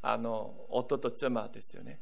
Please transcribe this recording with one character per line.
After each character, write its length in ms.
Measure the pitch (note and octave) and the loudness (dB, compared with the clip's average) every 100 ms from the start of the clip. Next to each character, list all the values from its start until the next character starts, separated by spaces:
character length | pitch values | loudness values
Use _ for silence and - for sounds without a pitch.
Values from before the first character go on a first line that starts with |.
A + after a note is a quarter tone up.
あ 120 | C3 A2+ | 2 2
の、 380 | A#2 A2 G#2+ - - | 2 0 -2 -6 0
夫 300 | B2 B2 C#3 | 0 4 2
と 100 | B2+ | 2
妻 380 | - C#3 A#2+ G#2+ | 2 2 2 -2
で 120 | - | -6
す 120 | - - | -6 -6
よ 80 | |
ね。 160 | A2 C#3+ | -6 -6